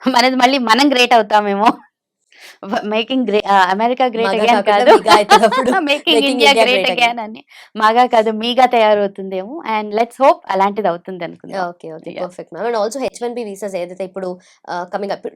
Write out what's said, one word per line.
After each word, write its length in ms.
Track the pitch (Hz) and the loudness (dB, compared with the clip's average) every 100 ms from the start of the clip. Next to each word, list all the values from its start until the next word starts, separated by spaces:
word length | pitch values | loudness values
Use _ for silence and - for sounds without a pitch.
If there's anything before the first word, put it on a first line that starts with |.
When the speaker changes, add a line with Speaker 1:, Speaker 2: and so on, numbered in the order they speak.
Speaker 1:
మనది 340 | - 247 254 262 | -4 0 0 0
మళ్ళీ 220 | 254 277 226 | -2 0 0
మనం 160 | 226 285 | 2 2
గ్రేట్ 260 | 254 247 240 | 2 2 2
అవుతామేమో. 500 | 208 214 208 196 220 - _ _ _ _ _ _ - - | 2 0 0 0 0 -2 _ _ _ _ _ _ -20 -18
వ-, 180 | 196 226 | -8 -6
making 380 | 208 214 226 262 226 | -4 -4 -2 -2 0
gre-, 180 | 208 196 | 0 2
uh, 200 | 196 180 | 2 4
అమెరికా 340 | 190 233 254 254 | 2 -2 0 -2
గ్రేట్ 200 | 220 226 | 0 -2
Speaker 2:
మగా 100 | 214 | 0
Speaker 1:
again 180 | 226 226 | 2 2
Speaker 2:
కాకుండా 220 | 208 208 | 2 2
Speaker 1:
కాదు. 160 | 247 | 6
Speaker 2:
మిగా 200 | 440 - 427 | 4 6 2
అవుతున్నప్పుడు 560 | 294 427 226 508 254 | 4 4 4 2 0
Speaker 1:
<laughs> 180 | 370 294 | 0 0
Making 260 | 285 339 302 | -2 0 2
Speaker 2:
making 120 | 277 | 2
Speaker 1:
India 220 | 254 285 | 2 4
Speaker 2:
India 120 | 277 | 4
Speaker 1:
great 60 | 226 | 2
Speaker 2:
great 160 | 262 277 | 2 -2
Speaker 1:
again 300 | 185 233 240 | 0 0 -2
Speaker 2:
again. 20 | |
Speaker 1:
అని. 200 | 214 220 - - - 214 | -10 -14 -20 -20 -16 0
మగా 280 | 220 233 247 | 2 4 4
కాదు 220 | 233 220 214 | 2 2 0
మీగా 260 | 233 247 254 | -2 2 2
తయారవుతుందేమో. 880 | 247 214 208 202 196 190 185 196 320 240 | 4 4 4 0 -4 -8 -8 -8 -10 -6
And 220 | 214 214 | -6 -2
let's 240 | 208 233 - | -2 -2 2
hope 220 | 269 - - | 2 2 0
అలాంటిది 400 | 190 196 202 196 | 0 0 0 -4
అవుతుంది 320 | 170 185 185 165 | -4 -8 -12 -12
అనుకుందాం. 340 | 170 - 190 175 | -14 -12 -8 -8
Speaker 2:
ఓకే, 200 | 175 160 | -10 -16
ఓకే, 180 | 160 - | -16 -14
Speaker 1:
Yeah. 100 | 175 | -10
Speaker 2:
పర్ఫెక్ట్ 280 | 180 180 - | -10 -12 -16
మ్యామ్. 140 | 160 220 | -10 -6
And 100 | 233 | -4
also 200 | 208 269 | -4 -4
హెచ్ 200 | 254 - | -8 -8
వన్ 140 | 240 240 | -10 -8
బి 80 | 220 | -10
visas 300 | 190 208 185 | -10 -8 -8
ఏదైతే 300 | 175 185 190 | -10 -10 -12
ఇప్పుడు, 240 | 190 185 180 _ _ - | -10 -10 -10 _ _ -12
uh, 160 | 175 180 | -10 -8
coming 240 | 196 202 | -8 -8
up, 120 | 175 - | -8 -12